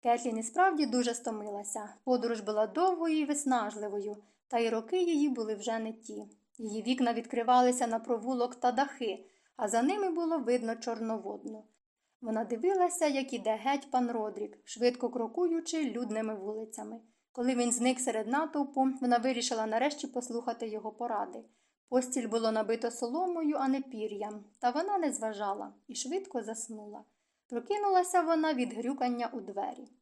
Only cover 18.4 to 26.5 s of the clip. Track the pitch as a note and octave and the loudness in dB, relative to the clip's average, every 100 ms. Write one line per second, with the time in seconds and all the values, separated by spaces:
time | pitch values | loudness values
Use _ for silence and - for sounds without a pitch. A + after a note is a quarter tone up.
18.4 | D#4 D4 C#4 C4+ C4 C4 B3+ A#3+ B3 A#3+ | 0 0 -2 2 2 2 2 4 4 0
19.4 | A#3 A3+ A3 A3 C4+ D4 - B3 B3 A#3 | 0 0 0 2 0 -2 -6 -6 -4 -4
20.4 | A#3+ A3+ A3+ G#3+ G#3+ G#3+ A#3+ G#3+ G3+ G3+ | -4 -4 -6 -6 -8 -6 -4 -2 -4 -8
21.4 | A3+ _ _ _ _ B3+ B3+ C#4 A3+ A3+ | -16 _ _ _ _ 0 2 -2 0 0
22.4 | A3+ A3 G#3+ A3+ A#3 A#3 A#3+ C#4+ F#4 E4+ | 2 2 0 0 0 -4 -4 0 0 0
23.4 | D#4 D4 C4+ C4+ C4+ A#3 G#3+ G#3 A3+ G#3+ | 0 2 2 0 -2 -6 -6 -4 -6 -8
24.4 | G3+ _ A#3+ C4 F#4+ G4+ D#4 - A3 G#3 | -14 _ 0 2 0 0 0 0 -4 -2
25.4 | G#3 G3+ - - _ B3 B3+ F4+ F#4+ B3+ | -4 -4 -6 -14 _ -8 -4 -4 -4 -6
26.4 | G#3+ | -6